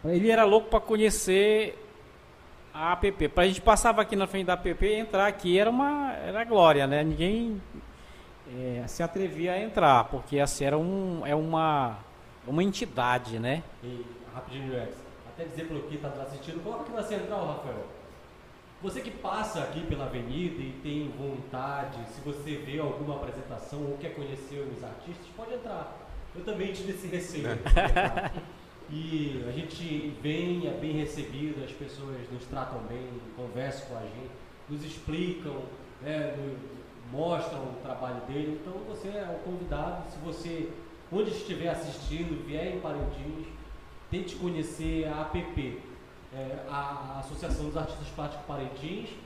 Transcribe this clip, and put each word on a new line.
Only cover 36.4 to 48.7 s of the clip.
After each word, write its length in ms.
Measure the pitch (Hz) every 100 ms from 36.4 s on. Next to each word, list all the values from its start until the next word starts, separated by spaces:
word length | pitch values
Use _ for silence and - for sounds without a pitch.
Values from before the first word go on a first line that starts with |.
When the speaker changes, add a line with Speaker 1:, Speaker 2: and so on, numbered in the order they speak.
| 139 127 139 - - - 120 135
Speaker 2:
mostram 420 | 170 165 - 143
o 180 | 131 123
trabalho 380 | 127 127 127 120 127
dele. 320 | 143 151 156
Então 120 | 185 190 214
você 180 | 208 190
é 180 | 208 185
o 160 | 165 185
convidado, 540 | 175 175 151 165 175 -
se 60 | 147
você, 500 | 160 - 170 165 - - - - -
onde 200 | 185 190
estiver 380 | 175 - 151 170
assistindo, 760 | - 151 - - 156 170 143 123
vier 300 | 151 185 180
em 60 |
Parintins, 640 | 160 143 - 143 147 156 - - - - - - -
tente 240 | 180 180 -
conhecer 720 | 175 160 147 - 160 160 156
a 140 | 151
A 40 | 156
P 160 | 180 - -
P, 220 | 131 113 - - - - - 135
é, 220 | 131 143 131
a, 460 | 143 143 143 135 139
a 40 |
Associação 460 | 135 151 170 - 151
dos 120 | 156
Artistas 300 | 156 160 147
Plásticos 360 | - 147 - -
Parintins 640 | 139 131